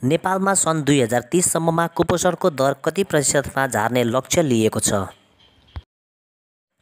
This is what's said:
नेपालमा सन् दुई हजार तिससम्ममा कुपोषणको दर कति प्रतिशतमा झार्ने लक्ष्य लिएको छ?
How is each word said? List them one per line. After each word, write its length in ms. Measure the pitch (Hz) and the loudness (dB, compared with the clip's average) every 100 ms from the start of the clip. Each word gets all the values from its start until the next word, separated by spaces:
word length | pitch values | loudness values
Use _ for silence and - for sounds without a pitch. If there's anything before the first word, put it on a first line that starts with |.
नेपालमा 480 | 123 165 185 190 196 | -2 0 0 -2 0
सन् 280 | 190 165 160 | 0 0 0
दुई 160 | 135 143 | 2 2
हजार 200 | 117 120 - | 2 0 0
तिससम्ममा 540 | 175 180 175 165 165 170 | 0 0 0 0 0 -2
कुपोषणको 640 | - 170 175 180 170 185 | -2 -2 0 0 0 -2
दर 220 | 135 135 139 | 0 -2 0
कति 200 | - 160 | -4 -4
प्रतिशतमा 640 | 190 160 135 147 131 - 135 | -2 0 0 0 -2 -2 -2
झार्ने 380 | 113 110 123 | 0 0 0
लक्ष्य 380 | 120 123 - - | 0 0 -2 0
लिएको 380 | 156 117 110 110 | 2 2 2 0
छ? 120 | - 104 95 - _ _ _ _ _ - - _ _ _ _ _ _ _ _ _ | -2 -2 -4 -10 _ _ _ _ _ -18 -18 _ _ _ _ _ _ _ _ _